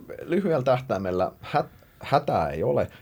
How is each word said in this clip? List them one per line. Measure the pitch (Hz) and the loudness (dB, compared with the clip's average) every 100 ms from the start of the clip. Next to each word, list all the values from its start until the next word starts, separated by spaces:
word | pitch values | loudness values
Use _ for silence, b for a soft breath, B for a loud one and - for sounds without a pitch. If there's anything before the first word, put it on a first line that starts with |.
| - - | -14 -12
lyhyellä | - 180 190 156 | -2 -2 2 0
tähtäimellä | 131 131 - 98 95 90 90 - | 2 2 0 -2 0 0 -2 -4
hä-, | - 147 160 - - - | -4 -2 -2 -10 -20 -14
hätää | - 143 143 110 78 | 0 0 2 0 0
ei | 76 | 0
ole, | 113 139 90 B | 0 0 -2 B